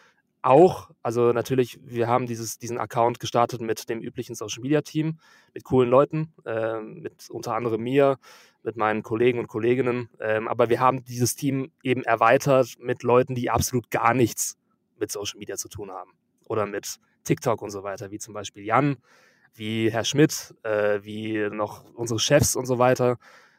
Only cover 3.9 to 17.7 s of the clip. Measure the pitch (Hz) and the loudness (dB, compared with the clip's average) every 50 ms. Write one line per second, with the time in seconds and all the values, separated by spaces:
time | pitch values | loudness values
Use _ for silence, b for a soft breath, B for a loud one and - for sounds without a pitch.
3.9 | 117 113 113 120 120 - 120 - 120 - 113 107 - - 113 131 151 151 147 - | -8 -8 -8 -10 -10 -10 -12 -12 -12 -12 -10 -10 -10 -8 -2 0 0 0 0 -2
4.9 | - 156 156 160 160 b b b b b b b b - - - 135 131 127 120 | -4 -4 -2 -2 -4 b b b b b b b b -18 -6 0 2 4 4 6
5.9 | 123 131 147 - - 156 156 160 - _ _ - 113 113 113 110 113 113 110 110 | 6 6 6 4 2 -4 -4 -6 -8 _ _ -6 -4 -4 -2 -4 -4 -6 -8 -12
6.9 | 107 110 - - - _ - - - 113 113 120 113 113 120 117 110 110 113 123 | -14 -14 -14 -14 -16 _ -18 -14 -12 -10 -8 -6 -4 -4 -2 -2 -2 -2 -2 0
7.9 | 131 143 139 139 135 127 b b b b b b b b - 113 104 113 107 107 | 2 4 4 4 2 0 b b b b b b b b -10 -8 -4 0 0 0
8.9 | 107 107 101 - 110 107 120 127 123 120 110 - - 110 107 120 127 127 127 123 | 0 0 -2 -4 -2 2 2 2 2 2 -4 -6 -6 -2 0 2 2 2 0 0
9.9 | 120 123 120 113 _ _ - 110 110 110 110 120 117 110 120 113 117 117 127 127 | -2 -4 -6 -10 _ _ -4 -2 -2 -2 -2 -4 0 0 2 2 2 2 4 2
10.9 | 127 131 123 - 123 120 123 113 - - - 139 135 135 135 - - _ - 131 | 2 0 -4 -10 -4 -2 -2 -2 -2 -2 -4 -2 -2 -2 -4 -8 -12 _ -4 -2
11.9 | 123 120 127 - 117 110 113 113 123 139 - 147 135 131 131 120 - - 120 123 | -2 -2 0 0 2 4 4 4 4 4 4 4 4 4 2 0 -4 -8 -6 -6
12.9 | 123 - - 120 120 123 127 - 131 123 120 120 113 117 - - - 127 110 - | -6 -4 0 2 4 4 4 2 -2 -4 -2 -2 0 0 0 0 -2 -4 -4 -2
13.9 | - 113 - 117 117 127 120 107 - - - - - _ _ _ _ _ _ _ | -4 0 2 2 4 4 2 2 0 -4 -8 -8 -8 _ _ _ _ _ _ _
14.9 | _ _ 107 104 - 104 101 101 - 104 104 - 101 95 - - - 107 104 98 | _ _ -8 -8 -8 -8 -10 -10 -10 -12 -12 -12 -10 -10 -12 -12 -14 -14 -14 -12
15.9 | 92 92 90 95 _ _ _ _ _ _ _ - 117 107 104 101 101 98 - - | -12 -14 -16 -16 _ _ _ _ _ _ _ -4 -2 -2 -2 -2 -4 -8 -8 -10
16.9 | - - _ _ _ _ _ - 139 - - 127 113 - - 104 | -12 -14 _ _ _ _ _ -4 -2 -2 0 -2 -2 -2 -4 -10